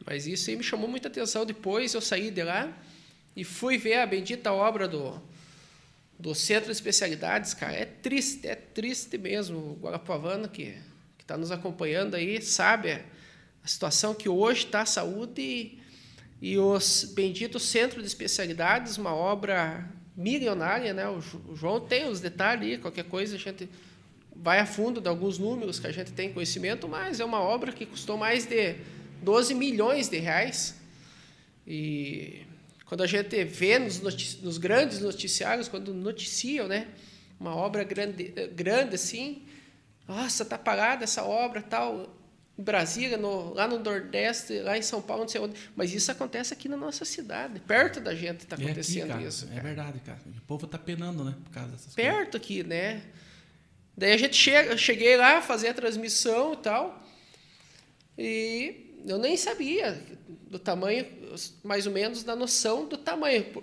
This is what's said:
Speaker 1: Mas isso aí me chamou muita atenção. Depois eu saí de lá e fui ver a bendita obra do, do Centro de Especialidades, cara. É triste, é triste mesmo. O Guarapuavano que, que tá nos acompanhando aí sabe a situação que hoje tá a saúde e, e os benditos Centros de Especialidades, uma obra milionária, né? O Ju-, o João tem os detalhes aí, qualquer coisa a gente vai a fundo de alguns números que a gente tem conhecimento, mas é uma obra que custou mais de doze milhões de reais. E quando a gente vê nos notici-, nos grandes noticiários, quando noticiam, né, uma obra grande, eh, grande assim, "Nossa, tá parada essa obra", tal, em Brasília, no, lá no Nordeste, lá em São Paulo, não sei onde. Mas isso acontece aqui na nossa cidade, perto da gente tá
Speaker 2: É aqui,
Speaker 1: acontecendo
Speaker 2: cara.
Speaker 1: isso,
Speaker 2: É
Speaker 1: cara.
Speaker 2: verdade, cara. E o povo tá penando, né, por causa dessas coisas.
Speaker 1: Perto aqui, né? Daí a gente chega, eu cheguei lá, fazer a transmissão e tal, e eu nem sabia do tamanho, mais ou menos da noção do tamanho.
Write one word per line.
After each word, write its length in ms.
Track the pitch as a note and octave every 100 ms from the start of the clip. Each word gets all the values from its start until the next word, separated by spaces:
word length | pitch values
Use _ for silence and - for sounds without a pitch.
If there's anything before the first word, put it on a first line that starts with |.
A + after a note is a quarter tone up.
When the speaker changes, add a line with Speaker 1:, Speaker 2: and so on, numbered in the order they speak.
Speaker 1:
Mas 220 | - D3 D3
isso 240 | F3+ -
aí 60 | A3
me 60 |
chamou 240 | B3 A3+ A3
muita 180 | B3+ -
atenção. 360 | - A#3 A3 A3
Depois 480 | G#3+ F#3+ G#3 B3+
eu 60 | A#3
saí 300 | G#3+ F#3+ G#3+
de 120 | F3+
lá 340 | E3 F#3 C#4+ D#4+ - - - - _ -
e 80 |
fui 340 | F3 - B3 C4
ver 200 | A3 A#3
a 80 | A#3
bendita 440 | F#3+ F#3 A#3+ A3+
obra 360 | G3 G#3 A3 F#3
do, 320 | D#3+ C3+ - - - - - - - - _ _ -
do 160 | E3
Centro 320 | D3+ - G#3+ G#3+
de 60 |
Especialidades, 840 | G#3+ G#3+ G3 F#3+ D#3 E3 G#3 G#3
cara. 200 | - D3
É 100 | D3
triste, 640 | G#3+ - C4 C4+ - - -
é 60 | A#3
triste 600 | - - A3+ B3+ - -
mesmo. 420 | G3+ G3+ F#3+ E3
O 200 | D3+ D3+
Guarapuavano 680 | F3 E3+ E3+ E3 D#3+ G3 G#3+
que, 260 | - C#3 F#2 - - - _
que 60 |
tá 120 | - D#3
nos 160 | E3
acompanhando 600 | F3 F#3 E3+ D#3+ D#3+ G3+ F#3
aí 240 | E3+ G#3+
sabe 500 | G#3+ - F#3 A3 F3+ D3+ - - - - - _
a 40 | -
situação 480 | - E3 - G#3+
que 140 | G#3+ G#3+
hoje 380 | F3+ A3 B3 -
tá 140 | G#3
a 60 | A3
saúde 540 | - F3 G3 A#3 -
e, 360 | C4+ B3 G#3+ - - - - - - -
e 180 | F3+ G3
os 460 | G3 G3 F#3+ - -
benditos 500 | G3 F#3+ F#3 A3+ A#3+
Centros 380 | - A#3 B3 B3
de 60 | G3+
Especialidades, 880 | - F#3+ - F3+ E3 E3+ A3+ A#3+ G#3
uma 180 | G3
obra 760 | D#3+ F3+ G3+ G3+ F#3 D#3+ E3 F3 - - -
milionária, 800 | F3+ C#4+ B3+ F#3+ E3 A3 A#3+
né? 120 | F#3+ G3+
O 120 | F#3+
Ju-, 220 | D#3 E3+ -
o 80 | D#3
João 220 | D#3 A3
tem 300 | A3+ B3+ D4
os 120 | G3
detalhes 500 | F3 F3 G3 A#3+ G#3
aí, 80 | A#3+
qualquer 260 | F3+ F#3
coisa 320 | F3 F3+ G#3 G3+
a 20 |
gente 300 | G3 G3 F#3 - - - - - -
vai 260 | - E3+ F#3
a 40 |
fundo 340 | G#3 - A3 A#3+
de 100 | F3+
alguns 280 | E3+ G3 F3
números 400 | G3+ B3 G#3+ F3
que 80 | F3+
a 60 |
gente 180 | D#3+ F#3
tem 200 | - F#3+
conhecimento, 560 | F#3 E3+ F#3 F3+ A#3 E4+
mas 320 | D#4 F#4+ C4
é 40 |
uma 160 | A#3 A3+
obra 300 | F#3 A#3 B3+
que 140 | -
custou 320 | G#3+ - - G#3+
mais 300 | G#3+ A#3+ A#3
de 300 | A#3 G3+ - - - - -
doze 320 | F3+ G#3+ B3
milhões 560 | C4 C#4 A3+ G#3+ C#4+ A#3
de 80 | E3
reais. 600 | E3 D#3+ A#3+ - - - - - - - - - _ _ -
E 800 | D#3 D#3 D3 C#3+ - - - - D#3+ - - -
quando 160 | F3
a 40 | F3+
gente 380 | G3+ G3+ G#3+
vê 340 | E3+ D#3+ F#3 A#3+
nos 220 | B3 F3+
notici-, 380 | F#3+ - - -
nos 140 | F#3 E3
grandes 440 | F3 A3+ D4 G#3
noticiários, 680 | G3+ F#3 F#3+ - F#3 A#3+ A3+
quando 240 | G3 G3
noticiam, 760 | F#3+ F#3+ A3 - - A#3+ C#4+ G3
né, 220 | G3+ A3+ - - - - -
uma 160 | F3
obra 300 | E3 G3 G#3
grande, 480 | G3 G3 G3+ F#3 F3+ -
eh, 100 | F#3
grande 480 | E3+ F3 A3+ C4
assim, 480 | F#3 - A3+ C4+ C#4+ - - - - _ _ -
"Nossa, 380 | G3 B3+ - G#3+
tá 100 | A3
parada 480 | A#3 G3+ G#3+ B3+
essa 200 | A3 -
obra", 360 | G3 G#3+ A#3+ A3
tal, 540 | G#3+ A3+ A#3+ A3 F#3 - - _ _ -
em 40 |
Brasília, 560 | G3 G3+ E3 A3+ B3+ A3+
no, 340 | G#3 G3 E3+
lá 160 | F3+ A3
no 100 | A#3
Nordeste, 840 | G#3+ G3+ F#3+ G3 G#3+ A#3 - G#3+
lá 180 | G3 G#3+
em 40 |
São 200 | A3 A3+
Paulo, 220 | G3 A3
não 40 | A3+
sei 100 | A3+
onde. 120 | G#3 G#3 - -
Mas 160 | F3+
isso 180 | G3 -
acontece 440 | C4 C4 A#3 B3
aqui 160 | C#4+ C4+
na 60 | C#4
nossa 280 | D4 D4
cidade, 560 | D#4+ - A#3 F3 C4 G#3
perto 400 | - G#3+ D#4+ -
da 140 | G#3
gente 320 | E3 E3+ E3+ -
tá 80 |
Speaker 2:
É 20 | D3+
aqui, 80 |
Speaker 1:
acontecendo 440 | C#3 D#3 D#3+ F3 D#3+
Speaker 2:
cara. 140 | A2+
Speaker 1:
isso, 220 | - -
Speaker 2:
É 40 | -
Speaker 1:
cara. 140 | A#2+
Speaker 2:
verdade, 380 | C#3 D3+ D3 C3
cara. 200 | B2+ - -
E 40 | A2+
o 40 |
povo 240 | - D3 D#3
tá 120 | D#3+
penando, 440 | - F3 F3 E3+
né, 120 | C3+ C3+
por 60 | -
causa 220 | - B2
dessas 220 | B2 -
coisas. 180 | - A#3+
Speaker 1:
Perto 220 | G#4 F#4+ A3+
aqui, 240 | - G3
né? 400 | E3+ E3 F#3+ A3 - - - - - - _ _ _
Daí 180 | - F#3+
a 40 | G#3+
gente 200 | C4+ C#4
chega, 340 | - C#4+ D4
eu 60 | A#3
cheguei 400 | - A3+ A3+ B3+
lá, 240 | B3 D#4+
fazer 260 | E4 A#3 A3+
a 60 |
transmissão 800 | A#3+ A#3+ A3 A3+ - B3 A3+ C#4+
e 20 | D#4
tal, 460 | A3 G#3+ F4+ - - - - - - - - - - _ _ -
e 800 | A3+ A3 A3 A3+ C#4 - - - -
eu 120 | F#3+
nem 180 | B3 E4+
sabia 640 | - A4 C#4 E4+ A3 D#3 E3+ - - - -
do 80 | F#3
tamanho, 460 | G3+ F#3 F#3 A3+ C4 - A#2 F3 - -
mais 240 | G3+ G3+ G3+
ou 60 |
menos 300 | G3 G#3 A#3+
da 120 | A3+
noção 540 | A#3 B3 - A3+ A#3 D4+
do 80 | D4+
tamanho. 480 | - E4 D4+ B3 G3 -